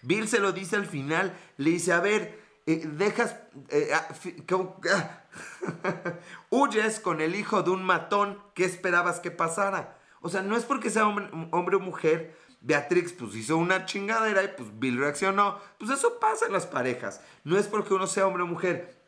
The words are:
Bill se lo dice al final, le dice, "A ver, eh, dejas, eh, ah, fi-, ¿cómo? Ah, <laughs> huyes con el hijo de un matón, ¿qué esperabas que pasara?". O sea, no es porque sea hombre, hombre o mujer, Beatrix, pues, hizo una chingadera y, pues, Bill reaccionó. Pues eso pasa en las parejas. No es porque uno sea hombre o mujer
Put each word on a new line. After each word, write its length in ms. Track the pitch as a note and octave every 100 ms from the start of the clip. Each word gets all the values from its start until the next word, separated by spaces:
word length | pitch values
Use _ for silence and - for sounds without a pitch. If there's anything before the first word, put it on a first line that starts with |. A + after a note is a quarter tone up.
Bill 260 | B2+ G#3 G#3+
se 120 | A3+
lo 120 | G3
dice 240 | F3+ F#3+ G#3
al 80 |
final, 500 | G3 D3 C3+ E3 F#3+ - - -
le 140 | D3
dice, 240 | F3 F3
"A 60 | F3
ver, 440 | G3 G#3+ - - - _ -
eh, 160 | D#3+
dejas, 520 | D#3 D3 G3+ G#3 A3+ - - C#3 C3
eh, 220 | D3 D3+
ah, 180 | D#3 -
fi-, 300 | - F3+ -
¿cómo? 380 | - F#3 F#3 - E3+
Ah, 300 | G3 - - _
<laughs> 1200 | - - - - - F#3+ - F3 E3+ - - -
huyes 480 | B3 C4+ G#3+ G#3+ A3
con 220 | F#3 D#3+
el 160 | D#3+ F#3+
hijo 260 | - G#3
de 80 | E3
un 140 | F#3
matón, 580 | F#3 E3+ E3 G3+ G3+ G3 -
¿qué 100 | -
esperabas 560 | F3+ - F#3 F3 F3 E3+
que 100 | F3
pasara?". 680 | E3+ E3 E3 G3 F#3+ - - _ _
O 80 | -
sea, 140 | F#3+
no 140 | G3 A#3
es 80 |
porque 260 | A#3 A3+ A3
sea 160 | G#3 G#3+
hombre, 220 | G3+ G3 E3 E3
hombre 240 | E3+ F3 F#3+
o 40 |
mujer, 560 | F#3 - D#3+ E3 E3 - - _
Beatrix, 520 | A#2 D3 C#3+ F3 E3+
pues, 240 | - A2+ A2
hizo 200 | A2+ D#3+
una 300 | F3 F#3 F#3
chingadera 560 | G3+ G3 A3+ A3 F#3+
y, 60 | G3
pues, 200 | F#3+ A2+ G#2+
Bill 180 | C3 B2
reaccionó. 640 | C#3+ D3 F#3+ G3 G3+ G3+ - _
Pues 140 | G#3+
eso 260 | C#4 A#4+ A#4+
pasa 280 | G#4+ A4 A#4
en 60 |
las 140 | F#4+ -
parejas. 540 | C3 B2+ A#2+ G#2+ - - -
No 120 | D3 F#3
es 120 | G3+
porque 260 | G#3+ G#3
uno 140 | G3 F#3
sea 180 | G3+ F#3+
hombre 160 | F#3
o 40 | F3
mujer 500 | E3+ F#3 E3 - -